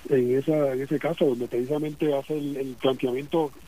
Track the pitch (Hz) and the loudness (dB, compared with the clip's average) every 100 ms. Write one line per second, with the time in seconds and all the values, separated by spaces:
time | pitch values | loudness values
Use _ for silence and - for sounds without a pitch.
0 | - 135 123 131 139 151 139 131 135 151 | 2 2 4 2 2 2 2 0 -2 -2
1 | 151 165 156 120 120 120 127 151 151 151 | 0 2 2 2 -2 -2 -2 -2 -2 -2
2 | 156 139 135 151 143 139 135 120 135 127 | 0 0 -2 -4 -4 -4 -6 -2 0 0
3 | 127 127 143 165 147 - | -2 -2 -2 0 -2 -4